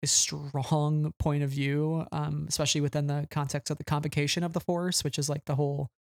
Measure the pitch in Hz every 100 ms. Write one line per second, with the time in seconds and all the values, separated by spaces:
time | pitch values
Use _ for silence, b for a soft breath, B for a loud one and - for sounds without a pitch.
0 | 151 - - 147 143 139 131 156 147 151
1 | 151 - 156 147 143 139 139 143 156 160
2 | - 151 151 147 151 - 147 156 143 151
3 | 143 143 143 156 143 147 - 151 - 147
4 | 151 147 147 - 170 165 - 175 180 -
5 | 147 143 143 147 - 139 143 143 143 _